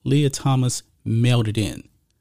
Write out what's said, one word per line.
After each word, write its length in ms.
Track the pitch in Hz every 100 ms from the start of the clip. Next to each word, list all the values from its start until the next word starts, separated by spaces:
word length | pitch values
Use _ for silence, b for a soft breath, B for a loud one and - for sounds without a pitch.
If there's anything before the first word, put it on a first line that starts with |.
Lia 260 | 127 139 143
Thomas 540 | - 139 131 123 - - _
mailed 440 | 110 113 120 120 110
it 100 | 110
in. 260 | 101 - - _ _ _